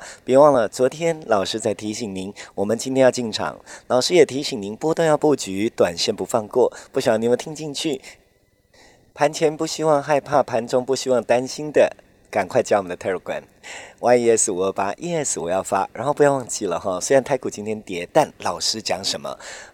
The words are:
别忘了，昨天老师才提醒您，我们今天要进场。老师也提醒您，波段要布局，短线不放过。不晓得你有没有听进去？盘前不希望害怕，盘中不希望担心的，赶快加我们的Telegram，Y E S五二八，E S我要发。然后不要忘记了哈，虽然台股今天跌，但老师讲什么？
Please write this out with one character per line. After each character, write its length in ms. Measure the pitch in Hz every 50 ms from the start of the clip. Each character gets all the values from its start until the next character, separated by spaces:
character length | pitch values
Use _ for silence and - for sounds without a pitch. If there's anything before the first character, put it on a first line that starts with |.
| - - - - _
别 120 | - 123
忘 160 | 135 151 151
了， 140 | 139 127 101
昨 220 | 95 - - 127 127
天 340 | - 147 170 165 165 156 156 -
老 160 | 110 98 95
师 160 | - - 110
才 120 | - 110
提 200 | 98 - 107 107
醒 200 | 107 107 120 101
您， 220 | 95 95 92 101 101 - - - _
我 80 | - 101
们 120 | 104 117
今 160 | 113 - 131
天 120 | 135 131 131
要 40 | 127
进 220 | 120 127 120 110
场。 300 | 101 - 95 73 60 50 - - - - -
老 140 | - 117 127
师 140 | 123 - 180
也 120 | 175 135
提 160 | - 123 139
醒 180 | 147 - 143 113
您， 140 | 98 101 110
波 180 | - - 156
段 140 | 165 - 165
要 100 | 160 -
布 200 | - - 151 139
局， 340 | - - 98 95 98 107 117
短 260 | - - - 90 85
线 200 | 82 - 120 104
不 80 | 95 95
放 240 | - - 117 107 101
过。 240 | - 123 113 - - - - -
不 60 | - 135
晓 140 | 127 131
得 60 | 110 110
你 80 | 113
有 20 | 120
没 40 |
有 40 | 123
听 180 | - - 165 151
进 180 | 147 156 151
去？ 280 | 139 - - 165 139 - - - - _ _ _ _ _ _ _ _ _ _ _ _ _ - _ _ _ _ _ _
盘 160 | - 147 147
前 240 | 151 - 165 147 156
不 120 | 156 160
希 180 | 156 - - 156
望 180 | 160 151 139
害 160 | 139 147 151 139
怕， 240 | - - 139 135
盘 240 | 123 - 127 113 120
中 160 | 117 131 127
不 140 | 127 131 131
希 140 | 127 - 131
望 120 | 127 120
担 240 | 107 - 120 123 131
心 240 | 127 - - 151 151
的， 240 | 139 - - - - - _ _ _ _ _ _
赶 180 | - 107 95 92
快 140 | - 123
加 160 | 104 - 110 104
我 40 |
们 60 | 95 87
的 80 | 87
Telegram，Y 1200 | - - 101 92 85 - - 80 73 - _ _ _ - - - - - - - _ - 120 123
E 140 | 123 120 117
S 200 | 113 110 - 113
五 140 | 95 87 95
二 80 | -
八 180 | - - 95 98 -
，E 200 | - - 175 170
S 240 | 160 135 - - -
我 120 | 78 85
要 120 | 92 95
发。 240 | 95 - 101 98 95 -
然 100 | - -
后 120 | 117 143 143
不 80 | -
要 100 | 147 143
忘 100 | 139 135 120
记 180 | - - - 104
了 160 | 92 85 -
哈， 180 | - 101 92 92
虽 160 | - - 139
然 80 | 135
台 140 | 120 - 143
股 140 | - - 107
今 120 | - -
天 160 | 104 107 110 107
跌， 260 | 104 - 92 85 87 -
但 220 | - 160 143 85 - -
老 200 | - 101 90 82
师 220 | - - - 110
讲 240 | - - 90 90 98
什 160 | - - -
么？ 180 | 71 69 - - - - - - - -